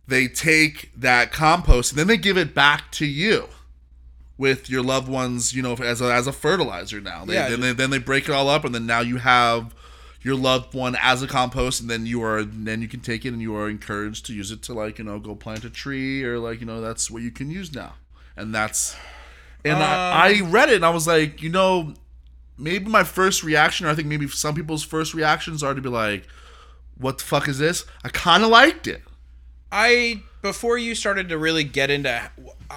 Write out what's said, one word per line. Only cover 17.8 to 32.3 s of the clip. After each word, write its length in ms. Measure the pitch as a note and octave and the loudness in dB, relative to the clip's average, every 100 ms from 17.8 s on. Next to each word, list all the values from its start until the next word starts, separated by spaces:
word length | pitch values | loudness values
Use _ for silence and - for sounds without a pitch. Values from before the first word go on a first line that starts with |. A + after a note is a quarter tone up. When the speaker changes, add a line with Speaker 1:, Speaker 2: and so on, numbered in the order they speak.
| E2+ - _ - - - | -14 -18 _ -20 -20 -12
Speaker 1:
And 180 | A2 | -6
that's, 420 | A2 G#2+ - - - - - - - - - D3 | -2 -2 -2 -6 -8 -18 -20 -20 -20 -20 -6 -2
and 120 | D3+ | 2
I, 580 | D3+ D3+ F3+ D#3+ F#3 G#3 | 2 2 2 4 6 6
Speaker 2:
Um, 60 | F3 | 4
Speaker 1:
I 40 | |
read 180 | G#3 D4+ | 4 6
it, 60 | G#3+ | 6
and 100 | E3+ | 4
I 40 | |
was 160 | E3+ D#3+ | 2 4
like, 340 | D#3+ D3+ D3+ | 4 2 -2
you 80 | D#3+ | -4
know, 440 | F3+ F#3+ F#3 D#3 - - - - - - - | 2 4 2 -2 -10 -20 -20 -20 -20 -20 -10
maybe 280 | D3 G3 G3 | -4 -4 2
my 140 | A3 | 2
first 400 | E3+ - F#3+ F#3+ | 2 2 2 2
reaction, 420 | D#3+ D3+ D#3+ - E3 | 0 4 4 2 -2
or 20 | |
I 60 | D#3 | -2
think 120 | D3 | -2
maybe 200 | D3+ C#3+ | -4 -4
some 260 | - D3+ D3+ | -4 -4 -4
people's 280 | D#3+ D#3 | -4 -6
first 300 | - D#3+ D#3 | -4 -4 -4
reactions 500 | D#3+ D3+ D#3+ - D#3 | 0 2 2 -2 -4
are 100 | C#3+ | -4
to 80 | C3+ | -4
be 80 | C3 | -4
like, 380 | A#2+ G#2+ G2+ - - - - - - - - | -2 0 -2 -8 -20 -20 -20 -20 -20 -20 -6
"What 220 | B2+ B2+ | -6 -6
the 60 | |
fuck 240 | - - E3+ | -2 -2 0
is 100 | C3+ | 0
this?" 280 | D3+ F3 - - | 0 -2 -8 -14
I 60 | B2 | -10
kinda 380 | - F3+ F3 A3+ | -4 4 4 8
liked 380 | A#3 D4 - - | 8 8 4 -6
it. 140 | - - - - - - - - | -10 -14 -20 -20 -20 -20 -20 -8
Speaker 2:
I, 500 | G3 A3+ A#3+ A#3 A3 - - | 0 2 2 2 -4 -12 -8
before 360 | G3 F#3+ A#3 A#3+ | -6 -4 -2 -2
you 180 | A#3 A3+ | -2 -4
started 320 | G#3+ G3 F3+ | -4 -4 -4
to 80 | D#3+ | -2
really 260 | D#3 D#3+ | 0 0
get 260 | C#3+ C3+ C#3 | -2 -2 0
into, 320 | C#3+ C#3 A#2 - | 0 -2 -4 -8